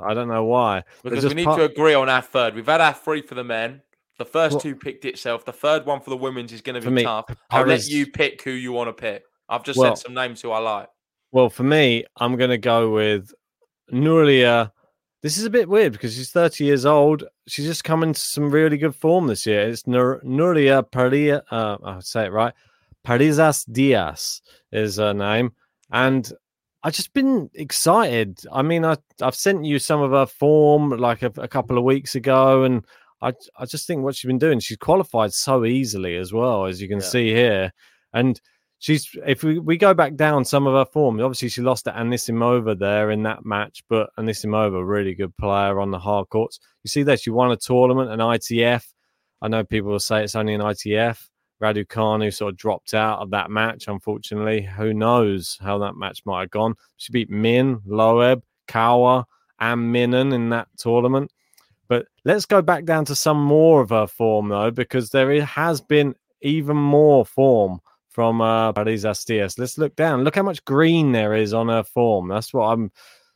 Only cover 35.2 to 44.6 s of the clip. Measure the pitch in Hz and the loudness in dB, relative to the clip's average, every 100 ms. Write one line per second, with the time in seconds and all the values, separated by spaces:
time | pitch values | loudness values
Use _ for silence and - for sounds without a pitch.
35.2 | 107 - - 135 113 131 127 101 92 87 | -2 -2 -2 0 0 0 -2 -6 -6 -6
36.2 | 92 110 127 107 95 90 98 101 95 123 | -4 -2 0 0 -2 -6 -6 -6 -2 0
37.2 | 113 110 120 98 95 - _ _ _ 113 | 2 4 2 2 -2 -8 _ _ _ -2
38.2 | 131 120 _ _ _ _ - 151 - - | -2 -2 _ _ _ _ -2 -2 -4 -8
39.2 | 139 135 156 160 156 165 202 175 147 147 | -4 -2 -2 -2 -2 2 4 4 2 0
40.2 | 151 147 123 143 139 135 131 151 143 110 | 0 2 0 0 2 2 0 0 0 0
41.2 | 127 123 123 123 123 120 - 107 117 123 | -2 -4 -8 -4 -2 -2 -4 -6 -4 -4
42.2 | - 117 117 123 110 98 98 104 107 107 | -4 0 2 0 0 -2 -2 0 0 -2
43.2 | 110 - 110 104 104 - - 113 107 - | -4 -6 -6 -6 -6 -12 -4 -2 -2 -6
44.2 | 110 104 107 107 | -6 -6 -4 0